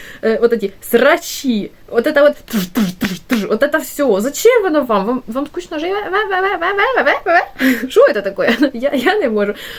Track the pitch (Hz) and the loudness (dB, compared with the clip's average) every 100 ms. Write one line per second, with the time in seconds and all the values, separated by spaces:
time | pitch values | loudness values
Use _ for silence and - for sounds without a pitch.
0 | - - 220 220 233 233 - - - 233 | -20 -6 -2 0 0 0 -4 -8 0 2
1 | 269 320 - - 277 220 190 - - 233 | 4 2 -2 -6 -2 -2 -4 -12 -4 -2
2 | 233 285 294 294 - 220 180 - 196 180 | 0 4 4 2 -4 -4 -2 -2 -2 -2
3 | 202 180 - 240 196 214 285 311 302 - | -6 -6 -4 -4 -2 0 0 0 -4 -2
4 | 285 190 226 285 440 508 381 302 247 208 | 0 2 0 2 4 4 4 0 2 0
5 | 196 254 - 233 285 - 359 320 330 403 | 0 -4 -6 -6 -6 -8 -10 -8 -4 -6
6 | 403 370 415 370 381 381 339 403 440 480 | -4 -4 -2 -2 -2 -2 -2 0 0 2
7 | 277 381 - 339 - - 262 240 262 - | 2 0 2 2 0 -2 0 0 0 4
8 | 359 208 196 190 170 226 277 233 269 285 | 4 4 -2 -2 0 2 0 0 -2 0
9 | 247 427 294 214 202 202 - | 0 0 0 0 -2 -4 -12